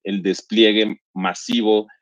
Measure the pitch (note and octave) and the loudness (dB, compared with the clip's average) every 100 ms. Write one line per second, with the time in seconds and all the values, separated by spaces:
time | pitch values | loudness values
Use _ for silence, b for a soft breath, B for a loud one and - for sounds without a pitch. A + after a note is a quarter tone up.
0 | - G2 F#2 F#2 - G#2+ A2 G#2+ G#2+ G#2 | -8 -4 -2 -4 -2 2 4 4 0 -4
1 | _ F#2 F#2 - - A#2 A2 G#2+ G#2+ b | _ -6 -6 -6 -4 -2 2 0 -2 b